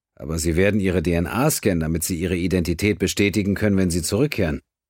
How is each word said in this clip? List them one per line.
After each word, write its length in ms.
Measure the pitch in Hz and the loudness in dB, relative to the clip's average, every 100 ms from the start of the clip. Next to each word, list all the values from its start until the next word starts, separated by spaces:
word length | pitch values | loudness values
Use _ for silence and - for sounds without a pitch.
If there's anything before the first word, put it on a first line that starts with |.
| _ - | _ -12
„Aber 240 | 69 80 | -6 -2
Sie 160 | 82 80 | 0 2
werden 240 | 98 104 | 2 2
Ihre 240 | 95 90 | 0 0
D 100 | 82 | 0
N 140 | 85 85 | 0 0
A 240 | 107 151 | 0 0
scannen, 300 | - 107 87 | 0 0 0
damit 220 | 78 82 | 0 -2
Sie 160 | - 87 | -2 -4
Ihre 160 | 87 90 | -2 -2
Identität 640 | 90 92 87 80 104 101 | 0 0 0 0 0 2
bestätigen 560 | 95 - 101 107 98 92 | 0 2 2 2 0 0
können, 220 | 107 98 | 2 2
wenn 140 | 92 | 2
Sie 100 | 87 | 0
zurückkehren“, 600 | 82 101 147 - 82 71 - _ | 0 0 0 0 -2 -4 -10 _